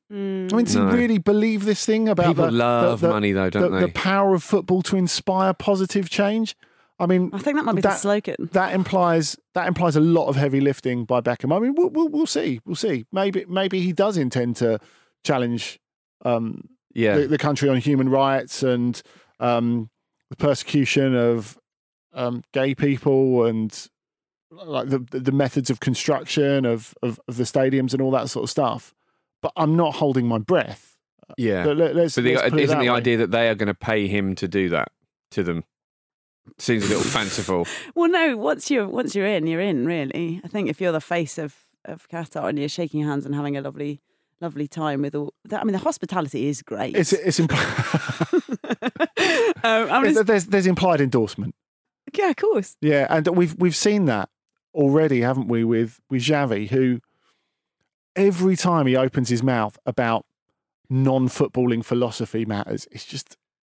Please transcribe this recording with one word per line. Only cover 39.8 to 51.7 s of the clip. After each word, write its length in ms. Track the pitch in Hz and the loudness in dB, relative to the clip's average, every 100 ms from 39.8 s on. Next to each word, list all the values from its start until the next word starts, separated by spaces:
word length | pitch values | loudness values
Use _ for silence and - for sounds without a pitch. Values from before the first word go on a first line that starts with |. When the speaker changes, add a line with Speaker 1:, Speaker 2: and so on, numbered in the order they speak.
| 143 | -2
Speaker 1:
really. 560 | 170 135 - 165 175 | -2 -4 -6 -6 -8
I 40 | 165 | -8
think 200 | 208 190 | -6 -4
if 140 | 156 | -2
you're 100 | 180 | -2
the 80 | 156 | -2
face 380 | - 175 156 - | -2 -4 -4 -8
of, 180 | 151 - _ _ - | -10 -12 _ _ -18
of 220 | 160 _ | -18 _
Qatar 400 | 170 160 156 104 | -12 -10 -6 -4
and 80 | 147 | -4
you're 100 | 147 | -4
shaking 340 | - 170 151 | -4 -4 -4
hands 240 | 151 143 135 | -2 -4 -4
and 80 | 143 | -6
having 200 | 143 143 | -4 -6
a 60 | |
lovely, 400 | 139 143 147 143 _ _ _ _ | -8 -10 -10 -10 _ _ _ _
lovely 260 | 170 143 147 | -10 -8 -8
time 360 | 165 151 139 | -4 -4 -2
with 100 | 143 | -4
all 180 | 147 143 - - | -4 -8 -12 -10
that, 160 | 214 | -4
I 20 | |
mean, 100 | 220 | -2
the 40 | 190 | -2
hospitality 680 | 330 - - 185 143 127 143 | -2 -4 -4 -4 -4 -4 -4
is 160 | 143 | -4
great. 320 | - 104 131 208 | -8 -8 -2 0
Speaker 2:
It's, 160 | 160 | 0
it's 260 | 196 190 160 | 0 2 2
impl- 160 | 165 139 - - - 156 - - 160 349 - 240 - | 2 0 0 -2 -2 -2 -4 -4 0 0 -2 -6 -6
<laughs> 920 | - 247 - 311 - 381 320 453 - | -6 -6 -2 -4 0 0 2 0 0
Speaker 1:
Um, 280 | 226 220 220 | 0 0 2
I'm 140 | 240 269 | 2 4
Speaker 2:
It's, 100 | 220 | 4
Speaker 1:
just 100 | 208 | 4
Speaker 2:
there's, 180 | 208 175 | 2 2
there's 200 | 196 185 | 2 2
implied 340 | 175 185 151 | 2 2 4
endorsement. 520 | 131 120 107 - 101 - _ | 2 2 0 -4 -8 -10 _